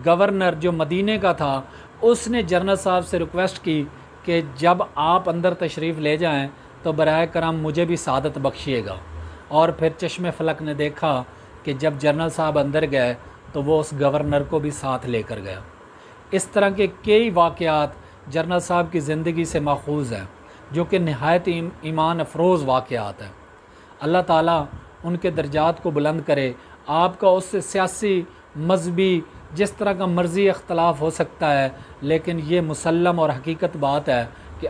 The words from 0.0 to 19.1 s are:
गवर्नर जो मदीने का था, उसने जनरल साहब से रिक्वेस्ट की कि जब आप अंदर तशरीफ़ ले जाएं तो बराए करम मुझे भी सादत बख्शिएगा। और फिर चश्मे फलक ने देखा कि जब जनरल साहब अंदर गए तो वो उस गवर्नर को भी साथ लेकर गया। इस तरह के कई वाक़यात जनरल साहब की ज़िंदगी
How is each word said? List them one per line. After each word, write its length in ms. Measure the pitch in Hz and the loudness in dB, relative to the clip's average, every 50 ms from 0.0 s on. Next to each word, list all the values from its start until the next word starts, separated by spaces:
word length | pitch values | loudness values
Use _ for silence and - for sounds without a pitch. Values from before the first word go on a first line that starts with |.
| 127 | 2
गवर्नर 500 | 165 170 175 202 208 196 190 185 180 160 | 4 4 6 4 4 4 2 2 2 2
जो 140 | 156 165 180 170 | 0 0 0 0
मदीने 440 | 160 156 143 175 185 196 208 214 202 | 0 0 0 0 0 0 0 0 2
का 140 | 196 180 170 | 2 0 2
था, 340 | - 151 139 135 135 135 - - - - - - - - | 2 0 -2 -2 -4 -6 -8 -16 -20 -20 -20 -4 2 4
उसने 400 | 233 240 233 - 220 240 240 202 | 4 4 4 0 -2 -2 -2 0
जनरल 320 | 165 180 175 180 196 196 | 2 0 2 2 2 0
साहब 260 | 190 - 196 180 180 175 | 0 2 2 0 0 0
से 120 | - - | 0 -2
रिक्वेस्ट 400 | 175 165 151 160 175 190 185 - - | -4 -2 -2 -2 0 0 0 -2 -4
की 220 | - 156 156 151 139 147 - - - - - - - | -4 -2 0 0 -2 -4 -8 -18 -20 -20 -20 -10 -4
कि 160 | 180 170 165 151 139 131 131 | 0 0 0 0 -2 -2 2
जब 280 | 156 170 180 180 190 - - - | 4 4 4 4 0 -4 -2 0
आप 300 | 151 160 175 185 185 180 | 2 4 4 4 2 0
अंदर 240 | 165 175 170 185 180 | 0 0 0 0 0
तशरीफ़ 440 | - 175 156 - - 156 165 165 156 | 0 -4 -4 -4 -4 -4 -4 -2 -2
ले 180 | 151 147 151 | 0 0 2
जाएं 320 | 156 175 160 147 139 139 139 - - - - - - - | 2 2 0 0 0 -2 -4 -8 -14 -20 -20 -12 -6 -4
तो 100 | 165 156 | -2 2
बराए 340 | 147 156 156 156 160 165 165 | 2 4 4 4 2 2 0
करम 320 | - 170 165 165 165 160 | 0 -2 -2 0 -2 -2
मुझे 240 | 156 156 147 165 175 | -2 -2 0 0 0
भी 120 | 165 175 160 | 0 0 -2
सादत 380 | - - 131 135 135 151 131 143 | -2 -2 -2 0 -2 -2 -4 -2
बख्शिएगा। 600 | 135 135 - - - 147 131 117 104 101 95 95 - - - - - - - - - - | -4 -4 -4 -4 -4 -2 -2 -2 -2 -6 -8 -12 -14 -14 -14 -14 -14 -14 -16 -18 -8 0
और 260 | 147 156 165 170 160 - | 4 4 4 4 2 0
फिर 160 | 160 160 156 - | 0 -2 -2 -2
चश्मे 320 | 180 160 - - 175 170 - | -6 -6 -4 -4 -4 -4 -4
फलक 280 | - 160 160 151 156 | -2 -2 -2 -2 -2
ने 140 | 156 151 147 | -4 -6 -4
देखा 420 | 143 147 151 147 - - 156 139 127 123 - - - - - - - - | -2 -2 -4 -2 -2 0 0 0 0 -4 -8 -14 -20 -20 -20 -18 -10 -6
कि 80 | 156 139 | -6 -4
जब 240 | 131 151 156 147 135 | -2 -2 -2 0 2
जनरल 300 | 147 147 143 156 165 165 | 2 2 2 2 0 -2
साहब 260 | 156 - 160 151 147 147 | -2 -2 0 2 2 2
अंदर 260 | 139 143 139 156 156 | 2 2 0 0 0
गए 280 | 143 139 135 123 123 120 120 - - - - - - - | 2 2 2 2 0 -2 -4 -10 -20 -20 -20 -14 -8 -6
तो 80 | 151 139 | -4 0
वो 160 | 147 160 156 | 2 2 2
उस 140 | 147 - 151 | 0 -2 -2
गवर्नर 480 | 135 143 143 143 151 147 147 147 143 143 | 0 2 2 2 0 0 0 0 0 0
को 140 | - 165 156 | 0 -2 -2
भी 120 | 151 151 143 | -2 -4 -6
साथ 320 | - - 135 127 127 - | -6 -4 -4 -4 -4 -4
लेकर 320 | 123 120 110 104 - 113 104 | -4 -4 -4 -4 -6 -10 -10
गया। 220 | 95 98 92 95 104 - - - - - - - - - - - - - - | -10 -10 -12 -12 -14 -18 -20 -20 -20 -20 -20 -20 -20 -20 -20 -20 -8 -2 -2
इस 180 | 190 - - - | -2 -2 0 2
तरह 160 | 208 202 196 | 2 2 2
के 140 | 190 202 202 180 - - - | 2 0 0 -2 -2 -4 0
कई 240 | 214 208 220 233 226 | 4 4 4 4 4
वाक़यात 640 | 175 175 170 165 147 - 175 160 156 151 151 135 - - - - - - - 147 | 2 2 2 2 2 -2 0 0 2 2 0 -2 -4 -10 -20 -20 -20 -20 -12 -6
जनरल 300 | 135 160 160 170 180 180 | -4 -4 -2 0 0 -2
साहब 280 | 175 - 180 175 170 160 | 0 0 0 0 0 0
की 100 | 175 170 | -2 -2
ज़िंदगी 420 | 139 147 | -2 -2